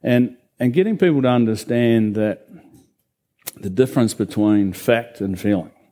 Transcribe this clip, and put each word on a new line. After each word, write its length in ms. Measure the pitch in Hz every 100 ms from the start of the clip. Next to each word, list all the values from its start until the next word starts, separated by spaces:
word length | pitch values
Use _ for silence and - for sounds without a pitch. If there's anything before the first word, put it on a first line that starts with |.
And, 340 | 127 123 123 - _ _
and 140 | 123
getting 260 | 127 196 208
people 240 | 185 147
to 60 | 127
understand 880 | 123 113 110 - 120 120 117 107 104
that 320 | 107 98 _ - - - _ _ _ _ _ _ - -
the 140 | 101
difference 440 | 95 127 131 113
between 580 | - 101 - 104 104 98
fact 480 | 90 - 117 117 -
and 180 | 98 92
feeling 320 | 104 101 - _ _